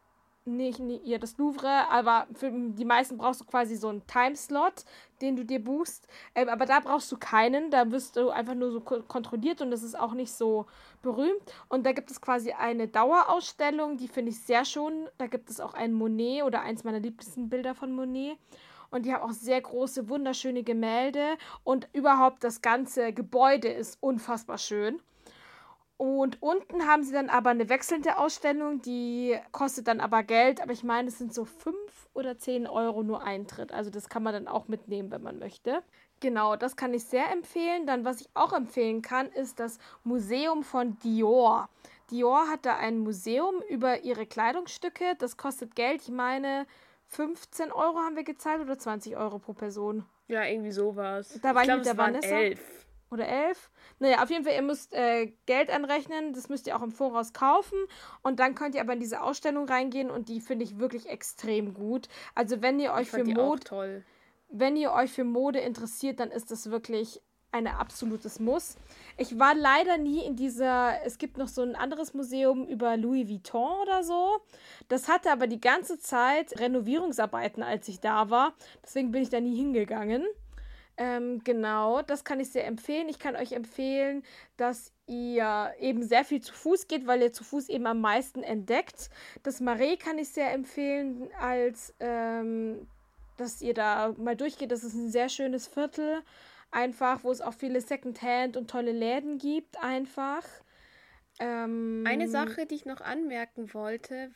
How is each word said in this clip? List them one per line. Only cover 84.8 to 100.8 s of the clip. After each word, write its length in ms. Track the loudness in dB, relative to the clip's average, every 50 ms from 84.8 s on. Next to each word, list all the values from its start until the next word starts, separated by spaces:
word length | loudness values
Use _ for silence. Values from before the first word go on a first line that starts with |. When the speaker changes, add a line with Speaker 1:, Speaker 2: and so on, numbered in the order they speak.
| -8 -18 _ _ _ -10
Speaker 1:
ihr 680 | -8 -6 -6 -2 0 2 2 2 2 0 0 -2 -4 -2
eben 260 | 0 0 0 0 2
sehr 200 | 4 4 4 4
viel 160 | 4 0 -2
zu 140 | -2 -6 -12
Fuß 340 | -6 0 2 2 2 2 0
geht, 180 | -4 -2 2
weil 160 | 2 4 4
ihr 120 | 4 2 2
zu 100 | -2 -8
Fuß 240 | -8 -6 -6 -4 -4
eben 180 | -4 -2 0
am 140 | 0 0 0
meisten 440 | 2 2 2 2 0 -2 -6 -10 -6
entdeckt. 680 | -4 -4 -4 -2 0 0 0 0 -2 -6 -18 -18 -18 -18 -20 -20 -20 -18 -10 -8
Das 160 | -6 -4 -2
Marais 400 | -2 -2 0 2 2 2 2 0
kann 180 | -2 -4 -4 -4
ich 120 | -6 -4
sehr 240 | -4 -2 -2 0 -2
empfehlen, 760 | -4 -4 -6 -6 -4 -2 0 0 0 -2 -4 -6 -8 -10 -12 -8 -6
als, 560 | -4 -2 0 2 2 0 0 -4 -10 -18 -12 -8
ähm, 880 | -6 -4 -2 -2 -2 -2 -2 -4 -4 -4 -4 -4 -4 -4 -6 -8 -12 -16 -20 _ _ _ _ -20 -20 -18 _
dass 260 | -10 -8 -8 -8 -4
ihr 120 | -4 -2 0
da 400 | 2 2 2 2 2 0 0 -2 -2
mal 200 | -4 -4 -2 -2
durchgeht. 340 | -2 -4 -4 -4 -4 -4
Das 140 | -4 -4 -4
ist 80 | -6 -6
ein 160 | -6 -4 0
sehr 180 | 0 0 0 0
schönes 400 | 0 -2 -2 -2 -2 -4 -6 -6
Viertel, 560 | -6 -4 -4 -4 -4 -4 -2 -2 -2 -4 -6 -10 -18 -20 -20 -20 -20 -20 -12 _
einfach, 540 | -2 -2 0 -2 -2 0 0 0 0 0 0
wo 60 | -2
es 100 | -2 -2
auch 120 | -4 -8 -6
viele 280 | -6 -4 -2 -2 -2
Secondhand 760 | -2 -2 -4 -6 -6 -8 -10 -6 -2 -2 0 0 0 -2 -2
und 140 | -6 -6 -6
tolle 240 | -4 -4 -2 -2 -2
Läden 440 | 0 0 0 0 -2 -2 -4 -6 -4
gibt, 460 | -2 -2 -2 -2 -4 -6 -10 -8 -6
einfach. 600 | -4 -4 -4 -4 -6 -6 -6 -6 -4 -4 -6 -8 -10 -16 -20 -20 _ _ _